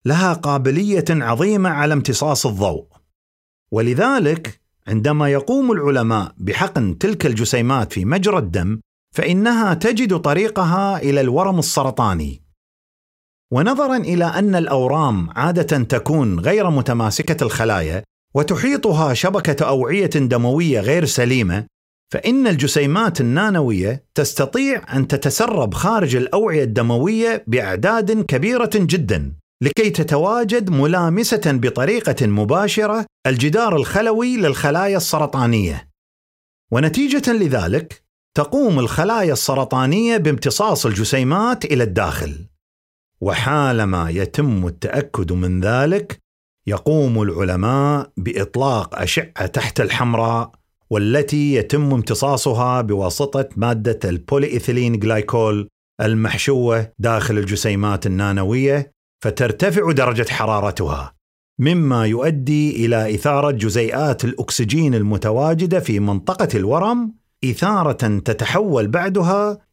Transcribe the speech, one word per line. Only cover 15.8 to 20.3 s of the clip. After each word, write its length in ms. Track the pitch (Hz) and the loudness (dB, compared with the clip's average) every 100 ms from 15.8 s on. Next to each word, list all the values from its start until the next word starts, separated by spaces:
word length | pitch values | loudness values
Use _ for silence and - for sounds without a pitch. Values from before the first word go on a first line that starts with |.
تكون 580 | 113 123 - 156 117 87 | 0 -2 0 2 2 0
غير 300 | 85 202 170 | 0 2 2
متماسكة 760 | 151 - 117 110 - 165 160 | 0 0 0 0 -2 -2 0
الخلايا 580 | 117 - 113 98 78 90 - _ _ | -2 0 0 0 -2 -4 -8 _ _
وتحيطها 800 | 139 151 160 254 285 220 156 156 | -2 0 0 0 0 2 2 2
شبكة 500 | 120 185 196 156 139 | 2 0 0 0 0
أوعية 420 | 131 135 123 190 175 | 0 0 0 0 0
دموية 760 | 156 131 | 2 2